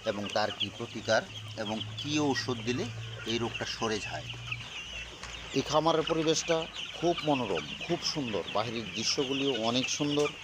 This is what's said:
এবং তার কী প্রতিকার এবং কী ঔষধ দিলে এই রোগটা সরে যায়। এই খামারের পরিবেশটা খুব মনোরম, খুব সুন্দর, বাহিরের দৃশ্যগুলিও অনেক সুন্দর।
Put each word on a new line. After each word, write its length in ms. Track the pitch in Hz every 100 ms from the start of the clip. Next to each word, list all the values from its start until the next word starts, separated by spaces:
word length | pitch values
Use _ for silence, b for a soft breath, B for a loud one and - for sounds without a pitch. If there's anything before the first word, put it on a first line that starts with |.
এবং 240 | 110 104 101
তার 180 | 107 104
কী 200 | - 98 -
প্রতিকার 440 | 117 110 104 110 - - - -
এবং 240 | 104 110 - -
কী 220 | 143 151
ঔষধ 360 | 147 123 - 120
দিলে 200 | 110 123 233 - - - 110
এই 120 | 113
রোগটা 260 | 117 -
সরে 340 | 117 - 113 107
যায়। 260 | - 78 - - - - - - - - - - - - -
এই 80 | -
খামারের 420 | 131 151 160 156
পরিবেশটা 520 | 151 165 156 156 - 165 165 - -
খুব 200 | - 165 170
মনোরম, 420 | 151 139 113 85 76 -
খুব 200 | - 170
সুন্দর, 380 | - 156 123 98 -
বাহিরের 380 | 101 117 113 104
দৃশ্যগুলিও 600 | 90 113 - 131 135 139 120
অনেক 240 | 110 123 127
সুন্দর। 400 | - 147 147 147 -